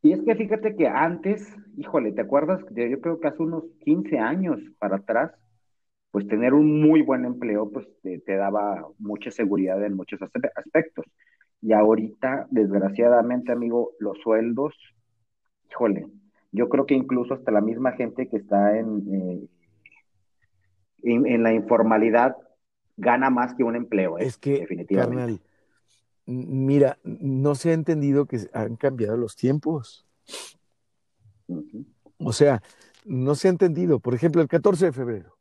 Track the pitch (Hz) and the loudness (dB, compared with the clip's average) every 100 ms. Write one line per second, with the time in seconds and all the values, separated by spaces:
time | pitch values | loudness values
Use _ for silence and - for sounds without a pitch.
0 | 302 294 - 220 220 214 220 208 139 131 | 4 4 0 0 0 -2 -2 0 0 2
1 | 165 170 190 214 - - - - - 156 | 0 0 -4 -4 -6 -20 -18 -16 -4 -2
2 | 110 101 104 139 156 185 - 110 120 135 | -2 -4 0 0 0 -4 -4 -4 -4 -2
3 | 170 165 156 - 165 165 - _ - 165 | -4 -2 -4 -2 -4 -4 -10 _ 0 0
4 | - 139 110 175 185 120 - _ 101 98 | 0 -2 0 0 -2 -4 -6 _ -4 -4
5 | - 113 160 _ _ _ _ _ _ _ | 0 0 0 _ _ _ _ _ _ _
6 | _ 104 101 110 123 143 151 151 151 156 | _ -6 -2 0 4 6 6 6 6 6
7 | 143 127 123 123 120 104 107 127 - _ | 4 0 -2 -4 -2 -2 -2 -8 -14 _
8 | 95 90 - 98 98 104 104 92 76 - | -12 -10 -4 -2 0 0 -2 -4 -10 -12
9 | 104 104 - - 101 98 92 95 104 95 | -10 -8 -10 -4 0 2 0 0 -2 -4
10 | 90 101 95 - - - - - 165 - | -8 -12 -8 -6 -6 -6 -2 -2 -2 -10
11 | - _ _ _ _ _ 110 107 107 110 | -16 _ _ _ _ _ 2 4 6 4
12 | 110 - 131 135 - 123 104 101 98 101 | 0 -4 -4 -4 -2 0 2 2 0 2
13 | 120 120 117 123 123 120 117 117 117 - | 4 6 4 -2 -2 -4 -2 -2 -2 -6
14 | 104 95 113 110 113 117 147 - _ _ | -8 -6 0 0 0 -2 -4 -6 _ _
15 | _ _ _ _ _ _ _ - 117 98 | _ _ _ _ _ _ _ -2 -2 -2
16 | - - _ _ _ 101 120 143 135 135 | -6 -20 _ _ _ -2 0 0 2 0
17 | - 127 120 135 - 107 107 113 131 - | 0 -2 -2 -6 0 0 0 -2 -4 -2
18 | 120 - 127 113 101 101 101 110 113 104 | -6 -6 -6 -6 0 2 4 2 -2 -6
19 | 98 95 92 90 - _ _ _ - _ | -4 -4 -4 -8 -12 _ _ _ -20 _
20 | _ _ _ _ _ _ _ _ _ _ | _ _ _ _ _ _ _ _ _ _
21 | 120 120 135 117 113 113 101 117 113 110 | 0 2 2 2 2 2 2 2 4 4
22 | 113 117 127 - - _ _ _ _ - | 4 4 2 -2 -18 _ _ _ _ -4
23 | 120 120 135 123 123 - 123 120 120 104 | 0 2 2 0 -2 -2 -2 -2 -2 0
24 | 92 85 127 - 139 139 85 85 87 98 | 0 -2 -6 -6 -2 -2 -4 -10 0 0
25 | 120 123 120 104 _ _ _ _ _ _ | 2 -2 -4 -6 _ _ _ _ _ _
26 | _ _ - 127 - 135 135 143 135 - | _ _ -10 -10 -6 -2 2 4 4 0
27 | - - 139 131 143 143 170 160 151 156 | -12 -8 -4 0 0 0 0 0 0 0
28 | 143 139 139 120 98 113 110 117 139 131 | 2 0 0 -4 -6 -6 -6 -2 -4 -2
29 | 107 113 117 - 127 147 156 160 117 - | -2 -2 -4 -2 0 0 -2 -6 -8 -20
30 | _ _ _ - - _ _ _ _ _ | _ _ _ -18 -18 _ _ _ _ _
31 | _ _ _ _ - 175 - 214 - _ | _ _ _ _ -12 -12 -10 -16 -18 _
32 | _ _ 147 113 143 123 _ _ _ _ | _ _ -6 4 4 4 _ _ _ _
33 | 214 127 131 143 190 175 180 156 175 135 | -8 -2 0 2 0 2 2 2 0 0
34 | - 123 165 160 151 165 202 180 180 127 | 0 0 2 2 2 2 2 2 0 0
35 | 120 107 85 _ | -6 -6 -10 _